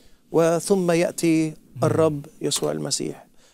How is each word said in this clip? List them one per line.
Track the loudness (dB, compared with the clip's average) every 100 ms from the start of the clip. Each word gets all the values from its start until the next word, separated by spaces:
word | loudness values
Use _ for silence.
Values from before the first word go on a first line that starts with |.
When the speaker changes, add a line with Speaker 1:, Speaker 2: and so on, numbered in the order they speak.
| -20 -20 _
Speaker 1:
وثم | 2 2 2 0 0 2
يأتي | 2 0 0 0 2 0
Speaker 2:
مم. | -6 -16 -2
Speaker 1:
الرب | 0 2 2 0 -8 -8
يسوع | -4 -2 -2
المسيح. | -4 -4 -6 -6 -10 -18 _ _